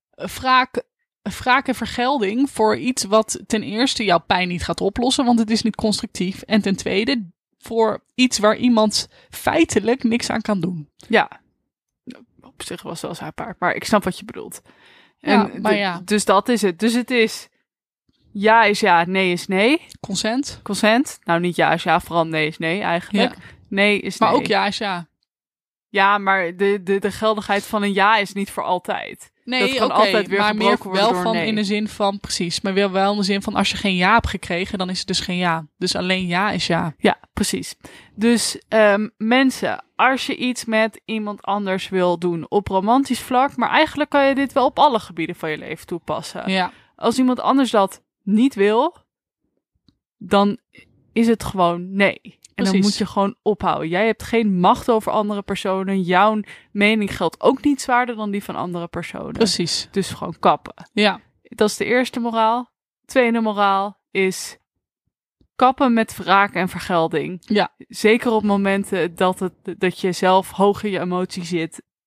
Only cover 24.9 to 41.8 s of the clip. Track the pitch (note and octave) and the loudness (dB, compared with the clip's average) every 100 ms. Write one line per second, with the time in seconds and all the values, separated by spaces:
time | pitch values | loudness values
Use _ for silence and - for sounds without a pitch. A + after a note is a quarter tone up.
24.9 | F3 E3 _ _ _ _ _ _ _ _ | -6 -10 _ _ _ _ _ _ _ _
25.9 | - G3 G3+ G3 G3 E3+ F3+ G3 G#3 F3+ | 2 4 4 2 0 0 0 0 0 0
26.9 | G3 G3+ - A3 G#3+ G3+ G3+ - G#3+ G3+ | -2 -2 -2 -2 0 -2 -2 -2 -2 0
27.9 | G3 G3 A3+ G3 G3 G3 - - F3+ - | 2 2 2 0 -6 -6 -4 -2 -2 -4
28.9 | D#2+ A1 - - _ - B3+ B3 C4 G#3+ | -8 -8 -14 -20 _ -6 -2 0 0 2
29.9 | - G#3+ A3 F#3+ G3 G#3 G#3+ A3 A#3+ G3+ | 2 4 2 0 0 0 2 2 2 0
30.9 | F#3 G#3+ F3+ F3+ F3 E3+ G#3+ G3+ G#3+ G#3+ | 0 2 2 0 -2 -2 -2 -2 -2 -4
31.9 | - G3+ G3 - - F3 - G3+ F#3+ G3+ | -2 -2 -2 -6 -4 -4 -4 -2 0 0
32.9 | F#3+ G3 G#3 G3 G3 G#3+ G#3 G3 - G3+ | 2 2 2 0 -2 -2 0 0 -2 -2
33.9 | F#3 F3+ A3+ - F#3+ - F3 F#3+ G3+ F#3 | 2 4 4 2 -4 -6 -4 -4 -6 -6
34.9 | F#3 - F3+ - F3+ F3+ E3 D#3 - F#3 | -6 -4 -4 -4 -2 0 -2 -6 -6 -4
35.9 | F3+ F3+ F#3 F3+ F3 G#3 F3+ - E3+ E3+ | -2 -2 -2 -2 0 0 -2 -2 -2 -2
36.9 | - G#3+ - _ - G#3 - - - - | -2 0 -2 _ -6 -4 -4 -8 -14 -20
37.9 | - - - A3+ A#3+ - - - A3 G#3+ | -20 -18 -2 2 2 0 -8 -2 2 4
38.9 | G3+ G#3+ - A3 B3+ C4+ - E3 G2+ - | 4 -2 -4 0 4 2 0 -4 -6 -8
39.9 | - B3 C4 - - B3 A#3+ - A3 A3 | 0 2 2 -4 -4 -4 -6 -2 0 0
40.9 | - - A3 G#3 G3+ - G3+ G3 F#3 | -2 -8 -8 -8 -8 -4 -2 -2 -4